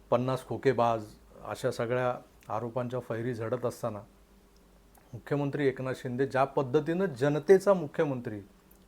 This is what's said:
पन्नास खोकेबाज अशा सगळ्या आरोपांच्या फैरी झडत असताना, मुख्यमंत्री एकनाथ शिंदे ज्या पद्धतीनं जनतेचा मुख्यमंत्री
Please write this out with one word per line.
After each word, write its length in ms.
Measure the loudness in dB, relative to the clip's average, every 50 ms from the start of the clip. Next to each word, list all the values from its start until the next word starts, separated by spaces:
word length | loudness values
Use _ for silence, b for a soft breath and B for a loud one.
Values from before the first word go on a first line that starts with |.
| -2 0
पन्नास 360 | 2 2 2 0 -2 -4 -4
खोकेबाज 580 | -6 -6 0 2 2 4 4 4 2 2 0 -4 -8 -16 -20 -20 -20 -20 -16 -12
अशा 260 | -10 -8 -4 -4 -4
सगळ्या 480 | -2 -2 -2 -2 0 0 0 0 -2 -4 -8 -16 -20 -20 -10 -6
आरोपांच्या 520 | -4 -4 -4 -4 -4 -4 -4 -4 -4 -6
फैरी 340 | -6 -4 -4 -4 -4 -4 -4
झडत 320 | -4 -4 -4 -4 -2 -2
असताना, 340 | -4 -4 -4 -6 -6 -6 -8 -12 -16 -20 -20 _ _ _ -20 _ _ _ _ _ _ -20 -20 -20 _ -20 -20 -20 -16 -16
मुख्यमंत्री 540 | -16 -6 -4 -2 -2 0 -2 -2 0 2
एकनाथ 260 | 0 0 0 -4 -6 -6
शिंदे 300 | -6 -6 -6 -2 -2 -2
ज्या 180 | 0 2 2 0
पद्धतीनं 600 | 2 2 0 0 2 2 2 2 2 0 0 0
जनतेचा 680 | -2 0 0 0 2 2 2 6 8 8 8 8 6 4
मुख्यमंत्री 680 | 4 0 -2 -2 0 0 0 -2 -4 -6 -6 -8 -8 -10 -14 -20 -20 _ _ -20 -20 _